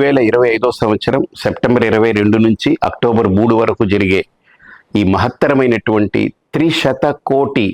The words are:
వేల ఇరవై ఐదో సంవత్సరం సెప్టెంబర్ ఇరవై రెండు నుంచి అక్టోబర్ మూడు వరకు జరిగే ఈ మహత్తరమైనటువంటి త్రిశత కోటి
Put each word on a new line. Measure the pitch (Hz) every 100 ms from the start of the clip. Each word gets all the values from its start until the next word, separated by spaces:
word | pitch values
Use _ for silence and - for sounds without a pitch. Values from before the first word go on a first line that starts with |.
వేల | 139 135 110
ఇరవై | 120 123 113
ఐదో | 123 -
సంవత్సరం | 110 120 - 135 - -
సెప్టెంబర్ | 117 - 123 120 113
ఇరవై | 110 113 104
రెండు | 104 110 113
నుంచి | 107 139 160 -
అక్టోబర్ | - 120 113 107 95
మూడు | 117 113
వరకు | 110 - 107
జరిగే | 101 98 92 - _ _ _ - - _ 104
ఈ | 95
మహత్తరమైనటువంటి | 98 120 - 147 135 123 113 - 107 104 107 104 - _
త్రిశత | 151 160 160 139 127 147 143 -
కోటి | 135 135 135 98